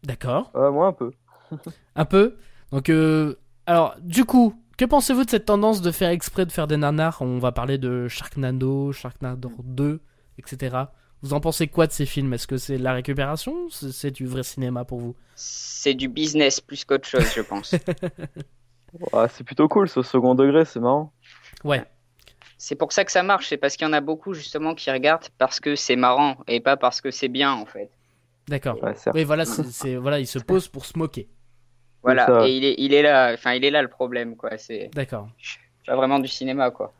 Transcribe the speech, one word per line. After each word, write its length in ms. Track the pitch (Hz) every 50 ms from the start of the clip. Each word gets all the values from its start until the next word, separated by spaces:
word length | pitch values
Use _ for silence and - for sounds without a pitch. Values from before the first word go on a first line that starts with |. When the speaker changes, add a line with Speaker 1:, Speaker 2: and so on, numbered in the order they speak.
| -
Speaker 1:
D'accord. 480 | 143 123 - - 131 123 147 240 - _
Speaker 2:
Euh, 160 | 127 131 143
moi, 160 | 139 143 170
un 60 | 196 180
peu. 180 | - 127 117 135 _ _ _ _ _ _ _
<laughs> 60 | 165 151 - - 165 _ _ _ _
Speaker 1:
Un 80 | - 156
peu ? 320 | - - 190 202 240 - - - - - - - -
Donc, 180 | - 139 135 -
euh, 460 | 160 160 160 160 156 156 156 151 131 - _ _ _ _ _
alors, 300 | - 175 170 165 - - -
du 240 | - 175 165 202 262
coup, 300 | - - 254 240 220 208 - _ _ _ -
que 60 | 254
pensez-vous 400 | 240 302 285 - - 269 247 269
de 60 | 226
cette 160 | - 214 -
tendance 360 | - 208 202 208 220 220 202 175
de 80 | 175
faire 200 | 165 - 190 175
exprès 360 | 175 175 - - - - 190
de 60 | 170 -
faire 160 | - 160 147
des 80 | 151
nanars ? 440 | 147 147 143 147 151 156 165 160 -
On 200 | 139 127 127 123
va 100 | 123 123
parler 280 | 120 - 117 127 139 139
de 280 | 131 127 123 123 123
Sharknado, 840 | 123 - - - - - 143 135 127 127 131 131 131 135 139 139 143 139
Sharknado 580 | - - 127 120 - - 127 123 123 123 123 117 120 120
deux, 360 | 127 127 127 143 147 151 160 _ _ _ _ _ _ _ -
et 40 | -
cetera. 460 | - - 127 139 127 123 127 135 139 - _ _ _ _ _ -
Vous 100 | 139 143
en 80 | 147
pensez 260 | 143 165 160 - 170
quoi 200 | 147 - - 165
de 60 | 156 -
ces 120 | - 151
films ? 300 | - - 147 135 135 123
Est-ce 120 | 120 -
que 120 | - 135 131
c'est 180 | - - 139
de 80 | 131 127
la 80 | 127 127
récupération ? 640 | 127 123 139 139 139 139 139 151 156 - - 294 349 359 339
C'est, 200 | - - - 139
c'est 200 | 131 - - 143
du 160 | 135 - 131
vrai 160 | 127 127 131 123
cinéma 420 | - - - 127 123 123 123 123
pour 160 | - 131 120
vous ? 160 | 120 120 123 - - _ _
Speaker 3:
C'est 600 | - - - - - - - - - - 143 135
du 140 | 127 135 131
business 520 | 117 139 156 156 147 151 151 139 135 -
plus 240 | - _ 143 139 -
qu'autre 240 | - 139 123 131 -
chose, 180 | - 175 156 143 -
je 60 | 117
pense. 340 | 107 - - 101 98 - - 170
Speaker 1:
<laughs> 60 | - - 175 - - 175 - - 160 151 _ - 147 _ _ _ _ _ _ _ _ _ _ 165 175 - -
Speaker 2:
Ouais, 140 | 110 113 117
c'est 160 | - - 117
plutôt 240 | - 127 - 151 156
cool, 200 | - 214 196 170
ce 140 | - - 127
second 320 | - - 131 120 127 127
degré, 300 | 127 135 139 139 160 165
c'est 160 | 156 - 120
marrant. 320 | 117 120 131 147 156 151 _ _ _ _ - - _ - - - -
Speaker 1:
Ouais. 200 | 147 143 127 - _ _ _ _ _ _ _ _ - _ _ - - _
Speaker 3:
C'est 200 | _ - - 147
pour 160 | 139 160 147 -
ça 120 | - 196
que 80 | 196 -
ça 100 | 190 180
marche, 260 | 190 202 185 190 -
c'est 100 | 160 139
parce 180 | - 139 143
qu'il 100 | - 160
y 40 | 156
en 20 | 156
a 80 | 151
beaucoup, 320 | 139 143 160 156 - 196 190
justement, 420 | 156 143 - - 151 151 160 165
qui 160 | - - -
regardent 380 | 135 131 127 147 156 160 - - _ _
parce 220 | 131 131 - -
que 160 | - 151 147
c'est 200 | 143 - - 127
marrant 400 | 123 127 123 127 131 147 143 135 127 - -
et 120 | 120 120
pas 160 | 117 135 139 139
parce 220 | - 123 - - -
que 80 | 135
c'est 180 | 127 - - 131
bien, 240 | 123 127 143 139 135
en 140 | 117 107
fait. 240 | - - 101 101 101 _ _ _ _ _ _ _ _ _ _ _ -
Speaker 1:
D'accord. 340 | 143 139 - 135 117 117 123
Speaker 2:
Ouais, 120 | 110 104
certes. 200 | - - - 151
Speaker 1:
Oui, 100 | 160 160
voilà, 200 | 143 151 147 -
c'est, 220 | - 117 - 151
c'est, 300 | 127 120 - - 135 127
voilà, 220 | 127 123 135 147 147
il 60 | 135
se 120 | 120 - 135
pose 300 | 117 - 185 185 180 -
pour 180 | - 139 -
se 100 | - - 165
moquer. 300 | 160 156 - - 101 - - _ _ _ _ _ _ _ _ _ _ _ _ _ _
Speaker 3:
Voilà, 240 | 123 131 131 123
Speaker 2:
C'est 60 | 120 127
ça. 160 | 117 113 131
Speaker 3:
et 80 | 131
il 80 | 131 131
est, 100 | 139 - -
il 160 | 135 139 139
est 80 | 143 147
là, 300 | 147 147 135 131 120 117
enfin, 180 | 120 - 127 123
il 120 | 127 127
est 60 | 143
là 120 | 143 151 139
le 60 | 120
problème, 480 | - _ 135 123 123 120 120 117 117
quoi. 200 | - - 113 110
C'est 320 | 110 - - 117 104 101 104 -
Speaker 1:
D'accord. 340 | 143 135 - - 110 101 107 117 _ - - - - _ _ _ _ _
Speaker 3:
pas 100 | - 123
vraiment 240 | 131 131 131 139 139
du 80 | 135 131
cinéma, 420 | - - 131 131 131 139 135 123
quoi. 240 | 123 - - - _ _